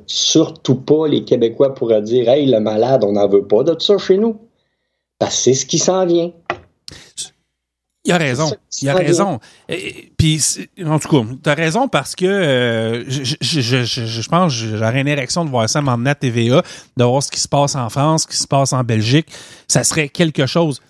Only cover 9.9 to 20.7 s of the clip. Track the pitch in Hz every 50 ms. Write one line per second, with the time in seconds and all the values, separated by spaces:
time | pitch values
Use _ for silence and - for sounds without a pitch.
9.9 | - - - - _ - 160 156 156 156 - - - - 190 - _ - 185 151
10.9 | 156 151 - - 175 139 113 107 127 - - 160 147 151 165 160 160 220 262 262
11.9 | - 151 131 - - - 180 185 196 202 185 147 135 123 123 120 117 113 113 110
12.9 | 113 120 117 - 127 147 135 117 156 - 147 117 170 156 127 110 127 131 123 110
13.9 | - - 117 113 110 113 107 - 160 170 190 170 131 113 113 113 107 104 113 110
14.9 | 117 135 135 143 147 143 127 123 - 175 170 151 131 123 110 110 - 156 147 139
15.9 | 123 120 117 135 143 - - 131 113 120 117 117 123 160 175 - - - - _
16.9 | _ - 120 123 123 143 135 - - - - - - 143 143 139 - 143 120 113
17.9 | - 143 139 156 160 156 - - - - - - - 139 139 131 - 127 127 117
18.9 | 117 110 107 110 123 156 165 - - - - - - - _ - - 143 - -
19.9 | - 165 151 139 - - 175 160 147 - 139 127 - 170 170 156